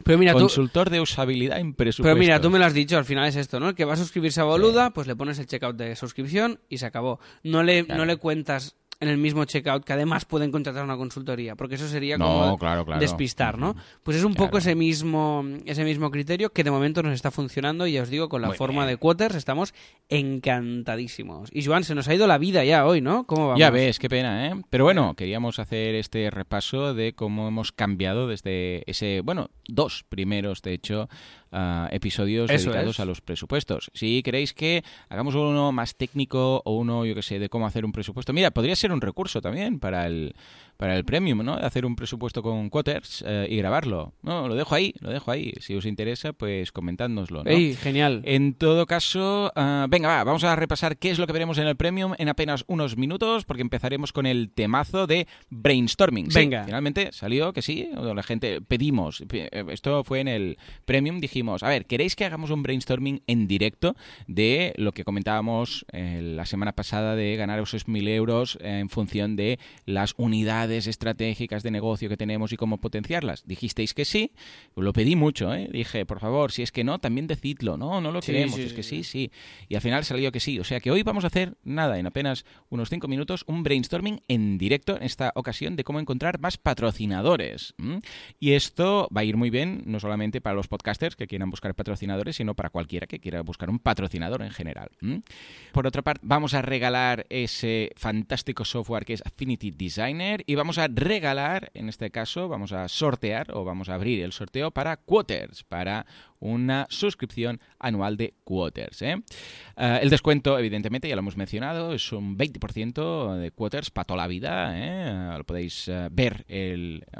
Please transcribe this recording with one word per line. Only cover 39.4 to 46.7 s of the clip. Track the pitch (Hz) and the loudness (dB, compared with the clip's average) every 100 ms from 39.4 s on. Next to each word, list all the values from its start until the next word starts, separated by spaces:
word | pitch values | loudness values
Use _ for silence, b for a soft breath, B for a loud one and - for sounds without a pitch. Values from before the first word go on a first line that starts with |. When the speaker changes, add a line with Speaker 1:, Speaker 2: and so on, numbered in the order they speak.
Speaker 2:
también | 87 131 107 180 | -4 -4 -2 -4
para | 98 92 87 | -2 -2 -2
el, | 82 76 B B B B - | -2 -4 B B B B -4
para | 98 92 | 0 0
el | |
premium, | - 143 185 113 | 2 0 2 0
¿no? | 113 156 | 0 -2
Hacer | - 131 123 | -2 -2 -2
un | 117 | -4
presupuesto | 117 123 120 123 | -6 -6 -6 -4
con | 110 110 104 | -4 -2 -2
Quoters, | 151 151 147 - - - | -2 0 -2 -6 -8 -4
eh, | 104 101 | -2 0
y | 110 | 0
grabarlo. | 95 135 143 92 76 - | 2 0 0 -2 -4 -10
No, | - 170 131 | -6 -4 -2
lo | 117 | -2
dejo | 151 151 | 2 2
ahí, | 196 - | 2 -2
lo | - | -6
dejo | 131 - | -6 -4
ahí. | 131 113 - | -4 -4 -8
Si | - 98 | -6 -4
os | 104 | -4
interesa, | 101 107 120 151 | -4 -4 -4 -6
pues | 147 104 98 90 | -6 -4 -2 -4